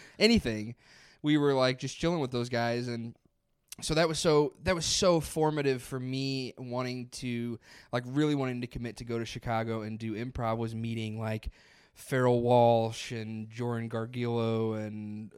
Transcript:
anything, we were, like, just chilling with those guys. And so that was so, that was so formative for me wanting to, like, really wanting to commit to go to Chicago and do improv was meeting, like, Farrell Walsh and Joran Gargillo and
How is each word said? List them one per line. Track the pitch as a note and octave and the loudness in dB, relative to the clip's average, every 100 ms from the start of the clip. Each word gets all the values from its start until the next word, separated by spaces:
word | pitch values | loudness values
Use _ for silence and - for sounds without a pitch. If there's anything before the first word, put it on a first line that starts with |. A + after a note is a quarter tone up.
| - - | -14 2
anything, | G#3+ A3+ C3 A2 G#2+ A#2+ _ - - _ | 4 4 2 -4 -6 -12 _ -20 -20 _
we | D3+ D3+ | 2 4
were, | C#3+ | 4
like, | C3+ C3 C3 | 4 4 2
just | C3+ - | -4 -2
chilling | E3 F3 | -2 0
with | C3 | -2
those | B2 A#2+ | -2 -2
guys. | A#2+ A#2 A#2+ B2 | 0 0 -2 -4
And | A#2 A#2 - _ _ _ _ - - | -6 -8 -12 _ _ _ _ -20 -10
so | - | -2
that | D#3 E3 | 2 2
was | D#3 | 2
so, | F3 D3+ D3 - | 4 6 4 0
that | F3 F3+ | -2 0
was | D#3 | 0
so | - G3 E3+ | 2 4 4
formative | D3 D#3+ D#3 D3+ C#3 B2+ | 2 0 0 2 0 0
for | - C3+ | -2 -8
me | B2+ C3 C3+ C3+ B2 - | -4 -4 -2 -4 -6 -10
wanting | B2+ A#2+ B2+ B2+ B2 | -8 -4 -4 -6 -8
to, | - B2+ A#2+ A#2+ A2+ - - - | -8 -4 -2 -4 -6 -12 -20 -6
like, | B2 B2 | -6 -2
really | C3+ D3+ D3 | 2 2 2
wanting | C3 B2 | 0 -2
to | B2 | -6
commit | - A#2 - | -6 -8 -10
to | |
go | A#2 A#2 | -6 -4
to | |
Chicago | A#2 B2 A#2+ A2+ A2+ A2+ | -4 -6 -2 -2 0 -4
and | G#2+ A2 | -4 -6
do | A2+ | -6
improv | G#2+ B2 B2 A#2 A2+ | -4 -6 -4 -2 0
was | A2+ | -2
meeting, | A2+ A2+ A2+ A2 A2 | -4 -4 -4 -4 -4
like, | A2 A2 - - _ _ _ | -4 -4 -6 -12 _ _ _
Farrell | - - C3+ B2+ B2 | -18 -2 2 4 4
Walsh | A#2+ B2 A#2+ A#2 A2+ A2+ - | 6 6 8 6 2 -4 -8
and | A#2 A2 A2 A2 | -8 -8 -8 -10
Joran | A2+ A#2+ A#2 A2+ | -6 -4 -4 -4
Gargillo | A2+ A2+ B2 A#2+ A#2 A2+ A2+ A2 A2 G#2+ | -6 -6 -4 -2 0 0 0 0 -2 -6
and | G#2+ G#2+ G#2+ G#2+ | -8 -8 -10 -12